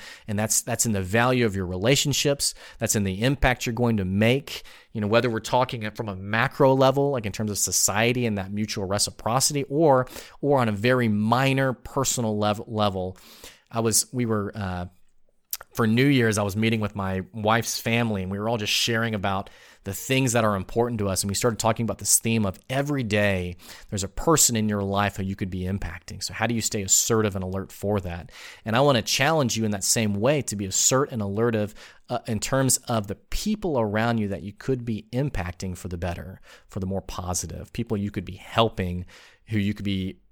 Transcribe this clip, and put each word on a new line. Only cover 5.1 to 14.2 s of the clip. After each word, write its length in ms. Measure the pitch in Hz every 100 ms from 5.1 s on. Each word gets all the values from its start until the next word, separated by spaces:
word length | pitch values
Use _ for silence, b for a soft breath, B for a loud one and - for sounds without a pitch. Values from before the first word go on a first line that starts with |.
| 113 123
we're 100 | 110
talking 500 | - 127 127 120 107
from 180 | 104 110
a 60 | 95
macro 580 | 98 110 131 - 139
level, 380 | 135 131 139 143
like 140 | 135 101
in 60 |
terms 200 | - 107
of 60 | 98
society 680 | - - - 101 117 127 120
and 120 | 101
that 140 | 92
mutual 320 | 104 107 -
reciprocity, 800 | 92 101 - - 110 123 - 143 135
or, 400 | 143 160 131 123 B B B
or 180 | 143 139
on 80 | 117
a 60 |
very 340 | 101 120 127 117
minor 640 | 104 107 120 135 135 135
personal 640 | 120 - - 131 - 113 104
lev-, 300 | 104 104 -
level. 500 | 107 104 95 92 92 B B B B B
I 80 | 117
was, 280 | 113 104 -
we 140 | 127